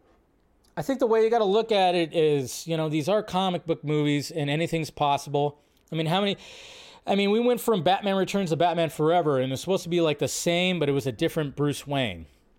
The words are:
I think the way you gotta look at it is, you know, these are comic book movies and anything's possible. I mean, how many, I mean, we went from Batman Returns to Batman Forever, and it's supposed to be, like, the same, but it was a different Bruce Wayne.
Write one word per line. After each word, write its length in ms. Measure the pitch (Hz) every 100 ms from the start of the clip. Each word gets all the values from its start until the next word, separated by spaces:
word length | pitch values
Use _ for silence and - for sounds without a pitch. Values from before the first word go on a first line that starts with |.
| _ _ _ _ _ _ _ -
I 40 |
think 180 | 147 269
the 80 | 247
way 180 | 226 220
you 40 |
gotta 140 | 233
look 300 | 208 208 220
at 200 | 208 185
it 200 | 175 165
is, 520 | 170 156 147 123 - -
you 120 | 160
know, 100 | 156
these 220 | 156 147
are 120 | 208
comic 440 | 208 180 190 175 160
book 180 | 160
movies 480 | 147 151 147 147 135
and 180 | 170 143
anything's 400 | 147 170 165 151
possible. 720 | - 147 139 - 143 147 - _ _ -
I 40 | 160
mean, 100 | 160
how 160 | 185
many, 160 | 202 190 - - - - - - -
I 100 | 196
mean, 160 | 202
we 100 | 214
went 180 | 240 240
from 240 | - 214
Batman 320 | 165 196 196 196
Returns 360 | 180 202 185
to 40 | 156
Batman 340 | 170 170 160
Forever, 500 | - 156 175 151 135
and 120 | 131
it's 100 | 131
supposed 220 | - 185
to 60 | 170
be, 100 | 175
like, 200 | 160 147
the 100 | 131
same, 500 | - - 170 185 180
but 80 | 143
it 60 |
was 120 | 139 139
a 60 |
different 460 | 113 165 160 147 127
Bruce 280 | 147 139 -
Wayne. 420 | 139 120 85 80 _ _